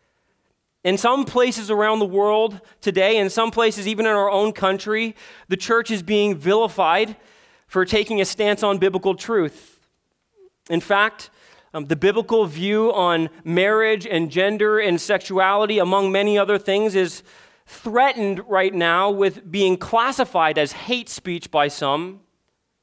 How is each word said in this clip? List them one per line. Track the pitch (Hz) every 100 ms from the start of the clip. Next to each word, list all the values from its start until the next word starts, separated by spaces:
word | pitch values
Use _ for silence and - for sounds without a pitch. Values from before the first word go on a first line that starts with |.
| _ _ _ _ _ _ _ _
In | 180 196
some | 233 277 247
places | 247 247 220 208
around | 208 214 220
the | 202
world | 196 208 214 226 202 - _
today, | 202 185 190 220
in | 190
some | 226 226
places | 226 226 208 196
even | 214 220
in |
our | 208 196
own | 196 214
country, | 208 190 196 208 214 226 - - - -
the | 185
church | - 233 226
is | 214
being | 170 208 208 170
vilified | 160 214 220 - 165 190 220 214 _ _ _ _ _
for | 185
taking | 185 214 208 214
a | 190
stance | - 208 208
on | 208 196
biblical | 190 185 185
truth. | 180 - 220 151 - - _ _ _ _ _ _ _ - _ -
In | 170
fact, | - 202 214 - - _ _ _ _
um, | 160 143
the | 160
biblical | 185 214 226 226 190
view | 151 196 214 226
on | 202 175 165 160 -
marriage | 160 175 196 220 220 214 214
and | 170 160
gender | 160 196 214 214 214
and | 208 170
sexuality, | - 190 - 190 190 202 214 214
among | 175 196 196
many | 196 208 208
other | 196 202
things, | 196 196 214 190
is | 175 - - - - _ -
threatened | - 233 233 269 240 202 190 214
right | 190 190
now | 190 170 175 202
with | 202 196 160 170
being | 196 190 185
classified | - 226 247 269 254 180 160 156
as | 147
hate | - - 247 226
speech | - 180 175 -
by | 156 147
some. | - 143 147 180 196 _ _ _ _ _ _